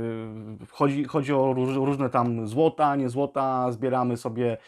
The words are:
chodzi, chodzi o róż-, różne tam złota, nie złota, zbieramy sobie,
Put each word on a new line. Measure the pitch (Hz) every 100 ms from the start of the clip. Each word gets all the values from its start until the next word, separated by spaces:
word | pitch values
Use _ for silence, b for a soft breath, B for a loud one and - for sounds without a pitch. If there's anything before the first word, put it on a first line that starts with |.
| 113 113 110 110 107 107 110
chodzi, | - 143 139
chodzi | 135 156 139
o | 139 135
róż-, | 127 127 135
różne | 135 139 131
tam | 127 120 117 110
złota, | 117 160 156 147 143
nie | 127
złota, | 123 139 139 131 127 127
zbieramy | 117 131 127 123 120
sobie, | 123 113 120 113